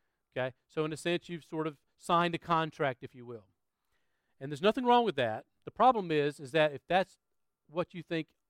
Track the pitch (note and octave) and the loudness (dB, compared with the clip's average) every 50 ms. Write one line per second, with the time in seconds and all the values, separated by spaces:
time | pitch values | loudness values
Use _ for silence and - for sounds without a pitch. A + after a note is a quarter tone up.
0 | _ _ _ _ _ _ - C3 B2+ C3 - _ _ _ - D#3+ D#3 D#3 D#3 - | _ _ _ _ _ _ -6 -6 -6 -6 -6 _ _ _ -6 -4 -4 -4 -6 -6
1 | - E3+ F3 E3+ - - F3 D#3 - _ E3 D#3 D#3 D#3+ C#3+ _ _ _ _ _ | -4 -4 -4 -4 -4 -8 -14 -14 -12 _ -6 -6 -6 -6 -8 _ _ _ _ _
2 | - - F3 E3+ F3 E3+ E3+ E3 - E3+ E3+ D#3+ D#3+ D#3 - - D3 C#3 B2 - | -2 0 2 2 2 0 -2 -4 -2 0 0 0 0 -2 -2 -2 -2 -2 -2 -6
3 | C3 - - B2 A#2+ A#2+ A#2+ G#2+ G2+ _ _ _ _ _ _ _ _ _ _ _ | -10 -18 -18 -18 -16 -16 -16 -16 -18 _ _ _ _ _ _ _ _ _ _ _
4 | _ _ _ _ _ _ _ - C3+ D3 D3+ C3 F3 G#3+ A3+ C4+ B3 A#3+ A#3+ A#3+ | _ _ _ _ _ _ _ -14 -10 -10 -4 0 0 0 2 2 4 4 4 6
5 | A#3 G3 C#3+ C#3 A#2+ A2 A2 C3 - _ _ _ _ - - - A3+ C4 A#3+ G#3+ | 4 2 0 0 0 0 -2 -6 -10 _ _ _ _ -8 0 4 6 6 6 4
6 | F#3 E3 D#3 D3 C#3+ D3 D3 - C#3+ B2 C#3+ D#3 D3+ D3+ C#3 C3 - - E3+ G3 | 0 0 0 0 0 0 -4 -8 -8 -2 0 2 2 2 0 -6 -2 0 0 2
7 | F#3 - _ _ _ _ _ _ _ _ _ _ _ _ D3 F3+ E3 - - E3+ | 0 -2 _ _ _ _ _ _ _ _ _ _ _ _ -6 -6 -6 -6 -8 -14
8 | - - E3+ D#3+ D3+ - _ _ _ | -8 -6 -6 -6 -6 -8 _ _ _